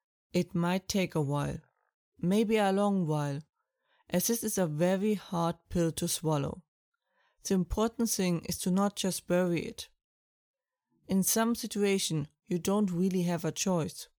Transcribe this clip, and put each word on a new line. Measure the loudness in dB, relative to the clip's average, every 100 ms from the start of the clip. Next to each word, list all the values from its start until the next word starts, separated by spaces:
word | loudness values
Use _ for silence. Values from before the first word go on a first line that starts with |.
| _ _ _
It | -2 -2 0
might | 0 0 -2
take | -2 0 -2
a |
while, | -2 -2 -4 -6 _ _ _ _ _ -6
maybe | 0 2 2 2
a | 4
long | 2 2 2 0
while, | 0 -2 -6 -10 _ _ _ _ _ -2
as | 0 0
this | -2
is | -2 -2
a | 0
very | 2 2 2 0 -2
hard | -2 -2 -2 -4 -6
pill | 0 0
to | 0 -4
swallow. | -2 -2 0 -2 -8 _ _ _ _ _ _ _ _
The | 0
important | 0 2 0 -2 0 -2
thing | 0 0 -2 -4
is | -4
to | 0
not | 2 2 0
just | -4 -4 0
bury | 0 2 0
it. | -4 -10 -16 _ _ _ _ _ _ _ _ _ _ _ -2
In | 0
some | 2 2 2 0
situation, | -4 0 2 2 0 -2 -4 _ -6
you | -2
don't | 2 2 2
really | 2 0 2
have | 0 0
a | -2
choice. | -2 0 0 -2 -6 -18